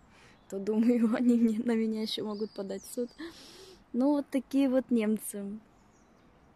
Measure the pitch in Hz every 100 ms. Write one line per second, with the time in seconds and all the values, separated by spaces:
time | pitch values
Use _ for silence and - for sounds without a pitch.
0 | - - - - - 196 196 214 233 240
1 | 226 226 247 240 226 214 240 226 220 220
2 | 220 - 208 208 214 - 196 190 - -
3 | 240 - 330 - - - - - _ 240
4 | 269 294 277 269 - 277 277 262 254 240
5 | 214 214 - 202 202 214 _ _ _ _
6 | _ _ _ _ _